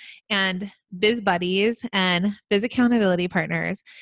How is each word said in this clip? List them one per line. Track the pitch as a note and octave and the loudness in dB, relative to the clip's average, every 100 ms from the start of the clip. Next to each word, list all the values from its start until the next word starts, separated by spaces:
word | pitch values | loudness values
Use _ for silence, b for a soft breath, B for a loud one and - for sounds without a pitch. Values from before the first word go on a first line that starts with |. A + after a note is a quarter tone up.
| B B - | B B -4
and | G3+ F#3+ F#3 G3+ - _ F3+ | -2 0 -2 -8 -14 _ 0
biz | G#3 A#3+ | 2 2
buddies | G3 F3 F3+ F#3+ G#3+ A#3 A#3+ | 0 0 0 0 0 -2 -4
and | G3 F#3 F3 G3+ G3+ - | 0 0 2 0 -4 -2
biz | G3+ | -2
accountability | A#3+ - A#3+ A#3+ G3 F3 F3+ | 0 2 2 4 2 2 0
partners. | F3+ D#3 E3 E3 G3 - B | -2 -2 -4 -6 -8 -12 B